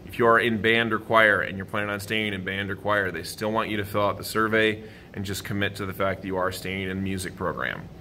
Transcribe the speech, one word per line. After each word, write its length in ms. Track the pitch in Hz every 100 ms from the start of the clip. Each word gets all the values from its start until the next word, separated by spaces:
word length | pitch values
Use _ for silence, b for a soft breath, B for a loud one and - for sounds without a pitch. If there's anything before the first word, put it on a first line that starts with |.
| -
If 140 | -
you 80 | 117
are 120 | 113
in 220 | 120 110
band 320 | 110 117 113
or 60 | 107
choir 420 | - 110 110 98
and 160 | - 95
you're 80 | 92
planning 240 | 107 104
on 100 | 101
staying 340 | 101 110 107
in 100 | 95
band 260 | 92 98 98
or 60 | 98
choir, 340 | 104 104 95
they 140 | 82
still 280 | 87 - 107
want 180 | 110 101
you 80 | 104
to 80 | 98
fill 180 | 104
out 140 | 101 95
the 60 |
survey 600 | 90 110 110 110 110 107 B B B
and 100 | 101 95
just 180 | 95
commit 340 | - 101 98 98
to 80 | 95
the 80 |
fact 280 | 92 98 92
that 60 | 95
you 100 | 92
are 140 | 92
staying 380 | 92 92 95 95
in 80 | 95
the 60 |
music 320 | 95 95 92 -
program. 520 | 87 - 64 - - -